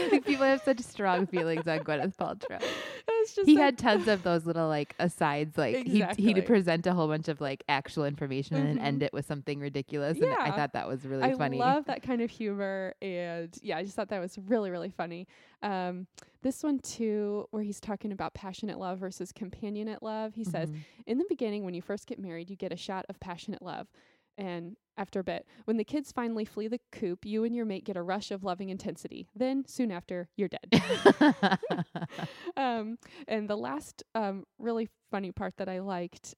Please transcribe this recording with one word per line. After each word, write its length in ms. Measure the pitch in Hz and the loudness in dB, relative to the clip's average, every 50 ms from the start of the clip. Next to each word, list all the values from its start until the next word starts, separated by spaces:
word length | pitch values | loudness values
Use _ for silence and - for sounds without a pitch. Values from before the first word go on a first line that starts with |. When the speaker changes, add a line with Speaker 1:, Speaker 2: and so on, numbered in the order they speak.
| 359 - - | 4 4 4
Speaker 1:
Like, 120 | 285 262 | 4 4
people 180 | - 285 262 269 | 2 2 4 6
have 160 | 269 269 269 - | 6 4 4 4
such 180 | 277 269 233 | 2 2 2
strong 460 | 247 - - - 202 190 180 180 196 | 0 -6 -6 0 2 2 4 4 2
feelings 400 | 180 185 175 165 165 165 160 160 | 2 2 0 2 2 2 0 0
on 120 | 165 160 160 | 0 0 0
Gwyneth 340 | 156 156 151 143 - 196 - | 0 0 0 0 0 -2 -2
Paltrow. 440 | - 175 156 - 208 - 508 - - | -2 -4 -4 -4 -6 -8 -8 -6 -4
Speaker 2:
<laughs> 480 | - - - - - 571 554 508 - - | -4 -4 -4 -4 -8 -10 -10 -6 -4 0
It 200 | 453 453 440 - | 2 2 2 2
was 60 | - | 2
just 140 | 415 392 339 | 4 8 10
Speaker 1:
He 60 | 302 | 10
Speaker 2:
like 80 | 294 294 | 10 10
Speaker 1:
had 140 | 277 262 - | 6 4 4
tons 280 | 208 247 208 208 175 | 4 4 4 6 6
of 160 | 220 208 185 170 | 4 2 4 4
those 220 | 180 170 165 160 | 4 2 4 2
little, 220 | 170 165 165 160 156 | 2 2 2 2 2
like, 260 | 156 147 147 - - - | 2 0 0 -2 -2 0
asides, 580 | 170 175 - - 175 151 143 147 151 156 - | 0 0 2 2 2 2 2 2 0 0 0
like, 200 | - 147 113 113 | 2 2 2 2
he'd, 100 | 262 247 | 2 2
he'd 160 | - 180 214 202 | 4 4 4 4
Speaker 2:
Exactly. 380 | 175 202 - 196 226 196 190 185 | 4 2 4 4 6 6 6 6
Speaker 1:
present 440 | - 240 196 180 175 165 170 170 | 6 6 6 6 4 2 2 2
a 60 | 180 180 | 2 4
whole 160 | 175 160 151 | 4 4 2
bunch 200 | 156 156 156 165 | 2 0 0 -2
of, 120 | 151 - | -4 -2
like, 240 | 151 135 139 - - - | -2 -4 -4 -4 0 2
actual 360 | 143 135 - - - 160 147 | 2 2 2 -2 -2 0 0
information 520 | 143 143 147 151 139 131 135 139 - - | 0 0 -2 -4 -2 -2 -2 -2 0 2
and 100 | 139 139 147 | 2 2 2
then 80 | 147 | 2
Speaker 2:
Mm-hmm. 80 | 120 - | 2 0
Speaker 1:
end 160 | 143 139 139 143 | 0 2 2 0
it 100 | - - | 0 0
with 120 | 143 143 | -4 -4
something 320 | - 151 143 - - 143 143 | -4 -6 -6 -4 -6 -6 -4
ridiculous, 580 | 139 143 139 143 139 - 151 147 143 147 170 302 | -4 -4 -4 -4 -4 -4 -4 -2 0 0 2 2
and 60 | 453 523 523 | 2 2 4
I 120 | 440 381 302 | 2 0 0
Speaker 2:
Yeah. 80 | 196 | 0
Speaker 1:
thought 180 | 175 147 - - | 0 0 0 -2
that 120 | 107 - | -4 -4
was 180 | 85 135 131 143 | -4 -4 -6 -4
really 180 | 131 135 135 131 | -4 -2 2 2
Speaker 2:
I 100 | 262 269 | 2 2
Speaker 1:
funny. 240 | 254 147 135 135 135 | 2 0 0 0 2
Speaker 2:
love 280 | 240 254 277 302 285 | 4 4 4 2 2
that 160 | - 262 - - | -2 -6 -6 -4
kind 180 | 254 254 233 | -2 -2 0
of 100 | 233 233 | -2 -2
humor, 640 | - - 226 208 202 202 202 190 196 190 190 185 - - | -4 -4 -4 -4 -2 -2 -2 -2 -2 -4 -4 -6 -8 -8
and, 560 | - 196 180 175 175 170 170 170 170 170 - - - | -6 -6 -4 -4 -4 -4 -6 -6 -8 -8 -12 -10 -6
yeah, 160 | 208 170 160 | -4 -4 -4
I 40 | 185 | -4
just 140 | 202 - | -6 -6
thought 140 | - 208 196 | -6 -6 -4
that 100 | 214 190 | -4 -4
was 160 | 175 185 - 208 | -4 -6 -8 -10
really, 320 | 190 190 247 226 208 190 | -2 0 0 2 2 0
really 200 | 180 175 170 196 | -4 -4 -6 -8
funny. 360 | - - 170 175 170 175 190 - - - - - _ _ - | -6 -6 -6 -6 -6 -10 -12 -14 -18 -20 -20 -20 _ _ -4
Um, 440 | 208 196 185 180 180 180 180 185 - _ - - - _ _ - | -4 -2 -2 -2 -4 -4 -6 -8 -12 _ -20 -20 -20 _ _ -4
this 200 | 262 262 - - | -4 -2 -2 0
one, 180 | 302 285 262 | 0 0 0
too, 680 | - - - - 226 220 208 214 208 208 208 208 - - | -2 -6 -6 -2 -2 0 0 0 0 -2 -2 -4 -6 -4
where 120 | - 214 214 | -6 -4 -4
he's 180 | 208 202 - | -4 -6 -8
talking 320 | - 220 202 - - 214 196 | -6 -8 -6 -6 -6 -6 -6
about 220 | 185 160 - - | -4 -6 -6 -8
passionate 440 | - - 190 185 - 220 208 - - | -8 -12 -12 -10 -8 -8 -8 -6 -6
love 200 | 190 180 185 185 | -6 -6 -6 -6
versus 340 | 190 185 190 - 180 - - | -6 -8 -8 -8 -10 -12 -10
companionate 680 | - 220 180 - - 226 202 208 208 214 220 214 - - | -10 -10 -10 -10 -8 -8 -6 -6 -6 -6 -6 -8 -8 -8
love, 320 | 220 214 220 220 220 214 | -6 -6 -4 -6 -6 -6
he 100 | 226 220 | -6 -6
says, 240 | 185 165 170 165 156 | -4 -4 -2 -4 -4
Speaker 1:
Mm-hmm. 100 | 151 156 151 - _ - - | -6 -8 -12 -14 _ -16 -6
Speaker 2:
"In 120 | - 226 262 | -2 0 0
the 80 | 359 403 | 0 0
beginning, 360 | 330 - 247 214 208 208 196 | -2 -2 -2 -2 -2 -4 -4
when 100 | 185 180 | -4 -6
you 80 | 170 - | -8 -6
first 240 | - 202 214 - | -6 -6 -8 -6
get 120 | - 240 - | -10 -10 -10
married, 320 | 196 180 165 165 175 180 | -8 -8 -8 -8 -10 -10
you 60 | 196 | -10
get 160 | 180 196 175 165 | -8 -6 -6 -6
a 40 | |
shot 300 | 175 - - 190 190 - - | -8 -6 -6 -6 -6 -6 -8
of 100 | 190 - | -12 -12
passionate 420 | - 190 175 170 - - 190 - 185 | -10 -10 -10 -8 -8 -8 -8 -8 -8
love. 260 | 180 - - - - _ _ _ _ _ _ _ _ _ - | -8 -8 -8 -8 -10 _ _ _ _ _ _ _ _ _ -10
And 380 | 196 185 175 170 175 170 220 - _ _ _ | -8 -6 -6 -6 -8 -10 -14 -16 _ _ _
after 240 | 220 196 - - 202 | -8 -8 -4 -2 -2
a 40 | 180 | -2
bit, 220 | 180 170 - - - - - - | -2 -4 -4 -6 -10 -18 -10 -2
when 100 | - 226 | 0 0
the 80 | 226 214 | 0 0
kids 260 | - - 302 277 - | 0 -2 -2 -2 -2
finally 360 | - 254 240 233 226 220 214 | -4 -2 -2 -2 -2 -2 -4
flee 200 | - - 208 214 | -4 -4 -6 -4
the 140 | 220 240 247 - _ | -4 -4 -6 -8 _
coop, 340 | - - 233 175 175 - - | -8 -4 -2 -2 -2 -4 -4
you 180 | 208 214 220 226 | -2 0 0 0
and 100 | 233 233 | 0 0
your 120 | 240 226 | 0 -2
mate 180 | 214 190 185 - | -2 -2 -4 -6
get 120 | - 190 175 | -6 -4 -4
a 40 | 170 | -2
rush 280 | 180 185 208 202 - | -2 -2 -2 -2 -4
of 120 | 202 190 190 | -6 -4 -2
loving 260 | 196 175 180 196 190 | -4 -4 -4 -4 -6
intensity. 580 | 185 196 - 208 175 - - - - - - - _ | -6 -6 -6 -8 -8 -8 -10 -12 -12 -12 -14 -14 _
Then, 300 | 208 254 262 269 269 262 | -2 -2 0 0 0 -2
soon 240 | - - - 254 220 185 | -4 -2 -2 0 0 0
after, 360 | 175 - - 185 175 175 - _ | -4 -6 -6 -6 -6 -8 -8 _
you're 120 | - 208 - | -2 -2 -2
dead." 200 | - - - 180 | -2 -6 2 4
<laughs> 880 | - - - - 480 - - 392 - - 294 294 - - 202 185 190 - - | 4 4 6 4 0 6 6 6 8 10 8 6 6 6 4 4 4 2 2
Speaker 1:
<laughs> 60 | - - 233 160 - _ 170 165 - - - - - - - - 349 - | -2 -2 -2 -2 -4 _ -6 -6 -6 -6 -8 -8 -8 -8 -10 -10 -8 -4
Speaker 2:
Um, 420 | 269 269 254 233 226 214 220 233 - - - - - 285 | -2 0 0 0 -2 -4 -6 -8 -10 -12 -18 -20 -16 -6
and 220 | - 226 214 208 202 | -4 -2 -2 0 -2
the 80 | 208 | -2
last, 460 | 214 233 240 269 302 - - - - - - _ | -2 -2 -4 -6 -6 -8 -10 -16 -20 -20 -6 _
um, 300 | 226 214 196 196 196 - - _ - | -2 0 0 -2 -4 -8 -12 _ -6
really 300 | 220 233 233 226 226 214 - _ _ _ | -4 -2 0 0 -2 -4 -6 _ _ _
funny 220 | - 196 196 180 - | -4 -4 -4 -4 -6
part 240 | - 202 185 - | -4 -6 -6 -4
that 120 | - 190 190 | -6 -6 -4
I 100 | 185 185 | -4 -4
liked, 540 | 190 196 190 175 175 180 - - - - - | -4 -4 -4 -4 -4 -6 -10 -14 -18 -20 -16